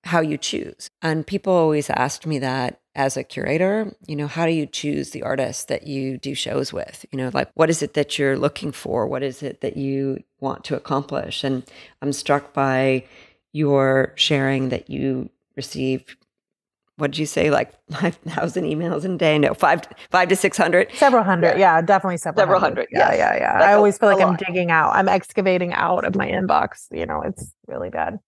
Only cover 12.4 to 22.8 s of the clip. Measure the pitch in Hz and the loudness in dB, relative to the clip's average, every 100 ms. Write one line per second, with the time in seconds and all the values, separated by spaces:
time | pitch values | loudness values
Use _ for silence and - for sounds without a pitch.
12.4 | - - 135 131 135 131 127 - - _ | -2 -2 0 2 2 0 -4 -20 -20 _
13.4 | _ 147 147 139 135 135 - - - 147 | _ -2 2 4 4 2 0 -2 0 2
14.4 | 135 135 131 120 - 135 135 131 - _ | 2 0 -2 -4 -6 -4 -4 -4 -8 _
15.4 | _ - 135 147 131 131 - - _ _ | _ -14 -10 -6 -4 -4 -8 -20 _ _
16.4 | _ _ _ _ _ - 143 151 151 - | _ _ _ _ _ -6 -4 -4 -4 0
17.4 | 160 143 - _ _ 147 202 - - 160 | 2 2 -2 _ _ -4 -4 -4 -8 -4
18.4 | 170 185 156 156 170 156 185 180 165 151 | -4 -4 -4 -4 -4 -4 -4 0 2 4
19.4 | 143 - 156 165 - - - 180 180 190 | 2 2 2 2 -2 -20 -2 0 2 2
20.4 | 190 - 170 175 - - 277 247 190 180 | 2 2 4 4 2 4 6 6 4 4
21.4 | 170 - 190 165 170 196 190 175 165 180 | 4 6 6 6 4 2 2 -4 -2 0
22.4 | 185 185 165 - | 4 4 2 0